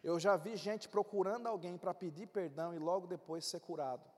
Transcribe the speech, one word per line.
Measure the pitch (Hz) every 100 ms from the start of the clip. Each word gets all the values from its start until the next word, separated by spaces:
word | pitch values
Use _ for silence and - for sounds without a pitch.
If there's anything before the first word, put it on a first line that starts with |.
Eu | 151 170
já | 180 190
vi | 170 214
gente | 165 214 -
procurando | 208 202 202 190 233 233
alguém | 208 175 180
pra | 185
pedir | 175 180 151 202
perdão | 208 170 139 170
e | 170
logo | 156 185 180
depois | 175 - 165
ser | - 175
curado, | - 160 135 123 -